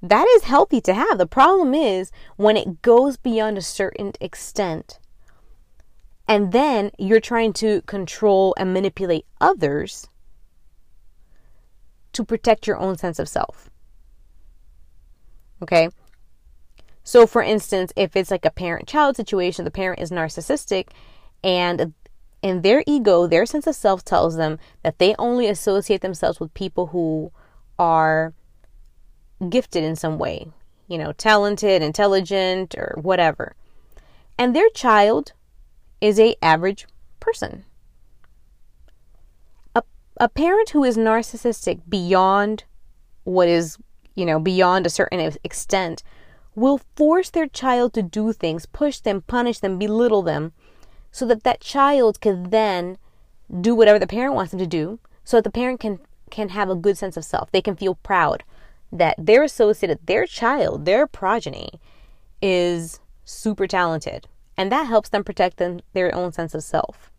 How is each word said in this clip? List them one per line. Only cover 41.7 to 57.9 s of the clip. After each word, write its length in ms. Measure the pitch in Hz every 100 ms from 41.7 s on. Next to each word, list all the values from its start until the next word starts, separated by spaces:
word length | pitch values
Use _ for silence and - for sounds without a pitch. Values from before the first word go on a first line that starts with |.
| 170 -
beyond 760 | 196 175 185 185 196 202 214 - - - - _ -
what 260 | - 185 175
is, 300 | 170 165 - - - -
you 120 | - 175
know, 120 | 156
beyond 460 | 160 185 180 185
a 60 | 175
certain 280 | - 196 180
ex-, 200 | 160 151
extent, 600 | - - - 196 180 165 - - - - -
will 280 | - 254 277 -
force 360 | - 302 339 370
their 180 | 339 311
child 460 | - 262 247 240
to 80 | 226
do 320 | 185 214 214
things, 320 | 226 170 160 -
push 320 | - 294 269
them, 240 | - 196
punish 380 | - 240 240 226
them, 180 | 196 185
belittle 420 | 208 214 240 214
them, 320 | 170 147 156 _ _ - - - -
so 140 | - 247
that 180 | 233
that 160 | 254 -
child 600 | - 277 277 285 233 202
can 300 | 220 190 180
then 480 | 220 220 185 175 185 - _ - - - 175
do 140 | 185
whatever 240 | 233 214 208
the 80 | 190
parent 280 | 202 262
wants 160 | 277 180
them 80 | 190
to 80 | 180
do, 320 | 165 156 226 _ _
so 160 | - 233
that 60 |
the 60 | 214
parent 300 | 233 247 254
can, 200 | 220 190 - - -
can 220 | - 208
have 180 | 190 196
a 60 |
good 240 | 185 185 196
sense 180 | 196 170
of 80 |
self. 260 | 160 - -
They 120 | 190
can 140 | 185 180
feel 180 | 196